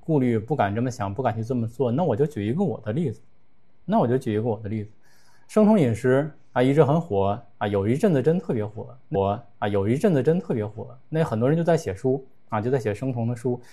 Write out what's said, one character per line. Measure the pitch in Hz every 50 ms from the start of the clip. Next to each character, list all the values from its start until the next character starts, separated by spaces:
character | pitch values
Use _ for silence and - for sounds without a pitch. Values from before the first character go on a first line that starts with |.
顾 | - 160 156 139
虑， | 127 120 113
不 | 107 110 120 151
敢 | 123 104 98 101
这 | 117
么 | 127 127
想， | 117 - 101 98
不 | 98 131 127
敢 | 117 101
去 | 113
这 | 110 123 127
么 | 120 120
做， | 120 - - 131 117
那 | 117 156 185
我 | 147 107
就 | 101 147
举 | 156 - 104 101
一 | 107
个 | 127 185
我 | 202 156 - -
的 | - 107
例 | 113 160 175 120
子， | 110 - - - - - - - - - - - - - -
那 | 170 214
我 | 226 147
就 | 113 127
举 | - - 117 104
一 |
个 | 107 113
我 | 123 104 107
的 | 110
例 | 98 110 110 101
子， | - - - - - - - - - - - -
生 | - - 214 214
酮 | 208 220 196
饮 | 139 120 110
食 | - - 127 127 139 151 151 - - - -
啊， | - 127
一 | 127 135 139
直 | 160 139
很 | 131 151 170
火 | 165 - 101 98 98 98 104 127 - - -
啊， | - 107
有 | 101 101 98 95
一 | 110 127
阵 | 156 226 196 156
子 | 127
真 | 120 156 170
特 | 185 - - 143
别 | 110 104
火， | 104 - 113 - - - - -
我 | - 95 98 98 98 104 117 - - -
啊， | - 110 104
有 | 101 98 98
一 | 110 127
阵 | 143 233 202 156
子 | 131
真 | 123 156 170
特 | 185 - - 151
别 | 110 104
火， | 104 - 110 107 - - - -
那 | - 151 160 160
很 | - 117 107
多 | 123
人 | 139 160
就 | 170 160
在 | 170 165
写 | - - 101 92
书 | - - 131 131 139 - - - - - -
啊， | 113 107
就 | 104 123
在 | 139
写 | 127 110 107 98
生 | - 131 135 120
酮 | 117 113
的 | 117 120
书， | - - 123 123 - - -